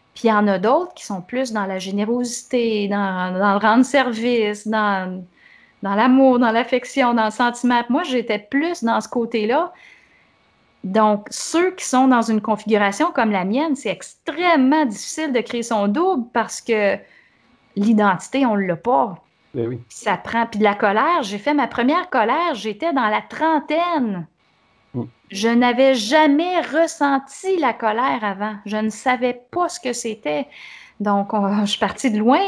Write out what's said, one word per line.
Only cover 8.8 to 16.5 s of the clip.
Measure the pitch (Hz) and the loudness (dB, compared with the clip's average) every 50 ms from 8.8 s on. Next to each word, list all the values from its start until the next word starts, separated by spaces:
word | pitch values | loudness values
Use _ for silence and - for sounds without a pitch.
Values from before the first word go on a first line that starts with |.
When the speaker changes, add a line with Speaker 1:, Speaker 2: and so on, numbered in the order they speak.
| 233 | -2
Speaker 1:
dans | 226 226 220 | -2 0 -2
ce | 214 - | -2 -4
côté-là. | - 247 233 226 233 226 214 214 240 294 339 349 - - - - - _ _ _ _ _ _ _ _ _ _ _ _ _ _ _ _ _ - | -4 -4 -4 -2 -2 -2 0 0 0 0 0 -2 -6 -14 -20 -20 -20 _ _ _ _ _ _ _ _ _ _ _ _ _ _ _ _ _ -8
Donc, | 190 190 214 220 214 214 208 208 - | -2 0 2 2 2 2 0 -4 -8
ceux | - - - - - 320 349 370 370 | -12 -12 -8 -2 0 0 0 0 -2
qui | - - | -6 -6
sont | - - 254 262 | -2 2 2 4
dans | 269 254 240 226 | 4 4 4 2
une | 226 220 214 | 0 -2 -2
configuration | 208 226 214 208 - 208 220 208 202 202 196 - 302 349 - | -2 -2 -4 -4 -2 0 2 2 2 2 0 0 -2 0 0
comme | - 240 220 208 | 0 0 0 0
la | 190 180 | 0 -2
mienne, | 190 208 262 302 330 285 | -2 -2 -2 0 -2 -2
c'est | 254 - 214 | -4 -4 -6
extrêmement | 175 - - - - _ _ - 294 302 359 359 339 294 254 262 285 311 302 | -6 -6 -10 -18 -20 _ _ -8 -6 -2 0 2 4 4 4 4 4 4 2
difficile | 247 202 - - - - - 311 311 254 | 0 -2 -6 -10 -10 -8 -6 -4 -2 -2
de | 233 | -2
créer | 214 - 240 240 233 | -2 -2 -4 -6 -4
son | 233 240 214 202 202 | -2 -2 0 0 0
double | 202 285 349 381 381 269 233 233 - | 0 2 0 0 0 -2 -4 -2 -2
parce | 240 220 185 | -2 -2 -2